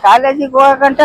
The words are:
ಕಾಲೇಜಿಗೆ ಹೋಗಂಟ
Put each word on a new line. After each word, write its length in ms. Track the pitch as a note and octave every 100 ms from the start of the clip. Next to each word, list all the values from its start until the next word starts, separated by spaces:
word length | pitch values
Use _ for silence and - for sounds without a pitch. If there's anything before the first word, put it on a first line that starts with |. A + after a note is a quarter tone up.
ಕಾಲೇಜಿಗೆ 500 | G3+ A#3 C4+ C#4 C#4
ಹೋಗಂಟ 480 | C4 C#4 C4+ C#4 C4+